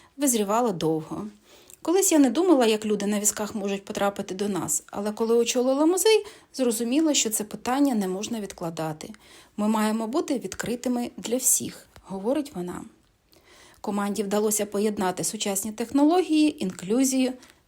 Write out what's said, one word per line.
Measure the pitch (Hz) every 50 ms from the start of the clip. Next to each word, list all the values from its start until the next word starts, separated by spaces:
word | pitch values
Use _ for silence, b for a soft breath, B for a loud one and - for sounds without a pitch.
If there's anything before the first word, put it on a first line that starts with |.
| B B B
визрівала | - 285 277 240 214 208 190 208 226 247 233
довго. | 190 160 160 156 160 156 156 - 156 - 202 214 - B B B B B B B B B
«Колись | - 320 339 392 381 -
я | 330 302
не | 277 254
думала, | 220 302 359 370 311 262 240
як | 220 220 214 -
люди | 214 214 196 202
на | 202 208 202
візках | 208 208 - - 214 202 -
можуть | 214 190 202 196 196 196
потрапити | - 214 - 196 202 196 208 196 - 190
до | 190 202 208
нас, | 196 165 - 156 - - - -
але | - 202 202 208
коли | 214 - 226 226 226
очолила | 233 233 233 - 254 247 262 269 277 302
музей, | 320 359 381 - 440 440 427 427 B B B B B -
зрозуміла, | - 262 240 220 226 240 233 254 302 320 311 277
що | - - 220
це | 214 - 214
питання | 214 - 214 - 233 254 277 285 277 247
не | 214 190
можна | 185 185 190 214 - 233 220
відкладати. | 202 190 - - 175 165 170 160 160 160 156 156 - - 214 B B B B B B B B
Ми | - 208
маємо | 214 220 214 214 214 220 226 226
бути | 214 254 330 359 - 285 226
відкритими | - 185 - - - 180 240 240 - 262 247 240 240 240 -
для | - 185 220 226
всіх», — | 262 254 - - - 233 196 - - - _ - - -
говорить | - 185 190 190 226 277 311 269 - -
вона. | 180 180 175 180 - - - - _ _ _ _ _ _ b b b b b b b b b b b
Команді | - 220 202 202 202 202 202 202 208
вдалося | 196 208 208 214 220 208 - 202
поєднати | 208 - 202 208 220 208 208 190 185 175 - -
сучасні | - - 214 - 208 196 - - 214
технології, | 214 - 240 233 - 277 294 302 349 370 339 311 311 311 302 302 - - -
інклюзію | 185 185 - 170 180 220 262 269 262 262 262 262 247 254 B B B B B B